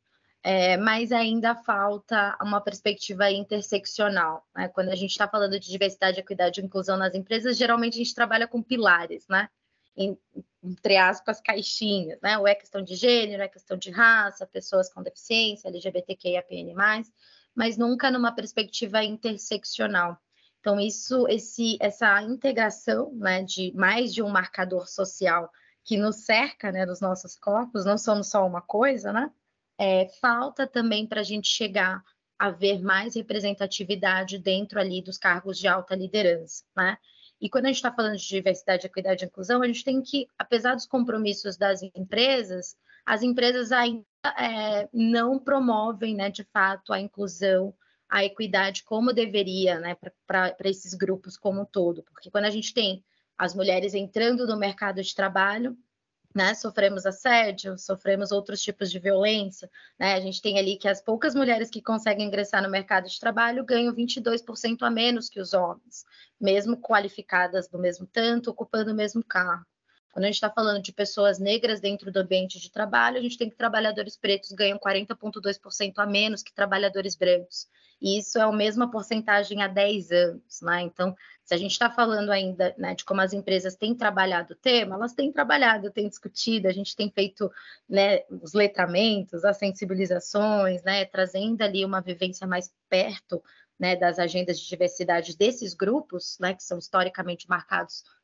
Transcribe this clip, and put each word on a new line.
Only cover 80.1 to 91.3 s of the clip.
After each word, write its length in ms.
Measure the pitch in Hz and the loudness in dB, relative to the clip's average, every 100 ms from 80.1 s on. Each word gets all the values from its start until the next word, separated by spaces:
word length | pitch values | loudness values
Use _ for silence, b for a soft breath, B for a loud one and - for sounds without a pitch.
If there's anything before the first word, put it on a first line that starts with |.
| 175 175 175 - - | 4 4 0 -14 -8
né? 200 | 170 175 | -2 -2
Então, 320 | 175 - 185 190 B B | -2 -4 -4 -4 B B
se 100 | - | -2
a 40 | 175 | -2
gente 200 | 196 - | 0 0
tá 140 | 233 | 0
falando 400 | 240 226 214 208 | 2 2 2 2
ainda, 420 | 196 185 180 180 - | 0 0 0 -2 -2
né, 180 | 180 180 | -6 -6
de 80 | |
como 160 | - 196 | -2 0
as 140 | 190 | 0
empresas 420 | 202 190 190 185 185 | 0 0 0 0 -4
têm 180 | 214 | -2
trabalhado 600 | 240 214 190 190 175 170 | 0 0 2 2 0 -2
o 40 | - | -2
tema, 380 | 262 240 196 190 | 2 2 2 -4
elas 180 | 240 | -4
têm 180 | - 285 | -2 0
trabalhado, 580 | 294 247 294 240 220 202 | 0 2 4 4 4 0
têm 160 | 220 208 | -4 -6
discutido, 600 | - 202 - - 220 185 | -6 -12 -6 -2 0 0
a 20 | |
gente 240 | 190 202 - | 0 -4 -4
tem 160 | 202 | -2
feito, 400 | - 285 - 190 B B B - | 0 -2 -2 -6 B B B 0
né, 360 | 190 196 185 - 185 | 4 4 4 0 -12
os 120 | 165 | -2
letramentos, 920 | 202 202 202 180 175 226 208 185 170 | 2 4 4 2 4 2 2 -2 0
as 140 | 196 202 | 0 2
sensibilizações, 1200 | 196 190 185 190 185 180 - 208 214 208 190 180 | -2 -4 -4 -2 0 -2 -2 0 2 4 2 0
né, 220 | 185 196 190 | 0 0 0
trazendo 560 | 190 185 | 0 0